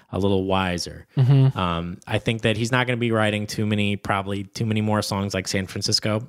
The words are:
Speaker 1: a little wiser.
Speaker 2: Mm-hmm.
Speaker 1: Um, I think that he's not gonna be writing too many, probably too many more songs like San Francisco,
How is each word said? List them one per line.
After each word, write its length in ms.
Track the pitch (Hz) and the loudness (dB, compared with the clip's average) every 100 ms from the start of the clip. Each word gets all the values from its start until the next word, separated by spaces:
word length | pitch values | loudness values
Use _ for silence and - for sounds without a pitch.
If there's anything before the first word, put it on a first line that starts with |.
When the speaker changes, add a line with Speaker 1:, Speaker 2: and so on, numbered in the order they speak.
| _ | _
Speaker 1:
a 60 | 95 | -2
little 240 | 98 95 | 2 2
wiser. 640 | 95 95 92 87 80 82 - - | 2 0 0 -2 -6 -12 -6 2
Speaker 2:
Mm-hmm. 420 | 127 139 131 95 | 6 6 6 4
Speaker 1:
Um, 400 | 90 85 87 90 - | 0 -2 -4 -10 -4
I 140 | 110 | -2
think 220 | - 113 | -2 0
that 140 | 113 107 | 0 0
he's 140 | 117 | 0
not 160 | 127 123 | 0 0
gonna 120 | 120 | -2
be 120 | 117 | 0
writing 380 | 110 107 104 104 | 2 2 0 -4
too 180 | - 107 | -4 -2
many, 300 | 104 101 101 | 0 0 -2
probably 480 | - 101 98 101 | -2 -2 -2 -6
too 220 | 95 - 113 | -8 -6 -2
many 140 | 107 | 0
more 200 | 107 107 | 2 0
songs 320 | - 101 98 | 0 -2 -2
like 140 | 95 92 | -2 -2
San 180 | 101 95 | -4 -4
Francisco, 580 | 104 107 - 110 107 | -6 -4 -2 -2 -2